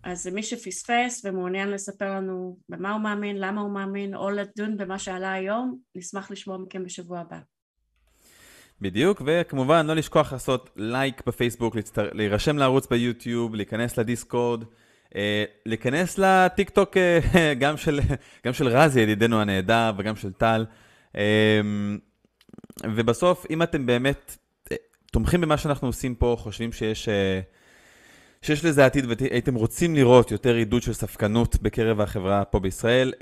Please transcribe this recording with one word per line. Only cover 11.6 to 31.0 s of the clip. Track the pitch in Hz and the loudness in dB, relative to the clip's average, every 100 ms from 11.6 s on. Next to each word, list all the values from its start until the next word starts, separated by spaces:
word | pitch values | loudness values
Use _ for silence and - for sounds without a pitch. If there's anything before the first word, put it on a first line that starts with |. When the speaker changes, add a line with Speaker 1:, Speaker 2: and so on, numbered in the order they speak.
| 117 110 | -4 -4
Speaker 2:
להצטר-, | 104 - 104 | -6 -4 -4
להירשם | 101 104 104 156 147 | -2 0 0 0 2
לערוץ | 135 135 - | 2 2 2
ביוטיוב, | 120 120 117 120 117 117 | 0 0 -4 -4 -4 -2
להיכנס | 107 98 110 120 110 | -4 -6 -4 -4 -2
לדיסקורד, | 113 117 - 123 120 117 113 _ _ _ _ - | -2 -4 -4 -2 -2 -4 -8 _ _ _ _ -4
אה, | 104 104 104 _ 110 | -2 -2 -4 _ -8
להיכנס | 110 127 143 180 - | -4 -2 -2 -2 2
לטיקטוק, | 190 190 185 180 196 - 190 190 | 4 6 4 2 0 2 2 4
אה, | 180 170 135 185 156 | 4 4 4 4 4
<laughs> | 135 | 2
גם | 139 151 | 0 0
של, | - 143 - 139 - - 120 | 0 0 0 -2 -6 -8 -6
גם | |
של | 127 127 | 0 2
רזי, | 120 160 131 | 6 6 6
ידידנו | 107 104 117 113 | 4 4 2 2
הנהדר, | 107 95 92 113 113 101 | 2 0 2 2 2 -2
וגם | 101 107 | -4 -6
של | 101 | -10
טל. | 92 113 113 113 - _ _ _ - | 0 2 2 -2 -10 _ _ _ -2
אה, | 104 107 107 107 104 104 101 104 _ _ _ _ _ - - - | 2 4 4 4 2 -2 -4 -6 _ _ _ _ _ -20 -20 -10
ובסוף, | - 110 117 117 175 175 - | -4 0 0 2 2 2 2
אם | 160 | 2
אתם | 165 160 123 | 2 0 2
באמת, | 120 131 135 - - _ _ - | 2 2 -2 -8 -20 _ _ -10
אה, | 65 _ _ _ | -10 _ _ _
תומכים | 117 110 175 | -2 2 2
במה | 160 147 | 2 0
שאנחנו | 156 139 127 | 0 -2 -4
עושים | 113 131 | -4 -6
פה, | 120 123 117 | 0 0 0
חושבים | 113 98 117 | -6 -8 -8
שיש... | 113 110 110 - | -4 -4 -4 -2
אה, | 101 95 95 95 _ _ _ _ _ _ - _ _ | 0 0 -2 -6 _ _ _ _ _ _ -20 _ _
שיש | - 151 | -4 0
לזה | 165 143 131 | 2 6 6
עתיד, | 143 127 | 4 -2
והייתם | 113 131 123 120 | -2 -2 0 -2
רוצים | 123 110 - 170 | 0 -2 0 0
לראות | 156 123 123 113 | 4 8 8 8
יותר | 104 120 | 2 4
עידוד | 117 110 120 | 2 2 0
של | 120 | -2
ספקנות | 110 | -6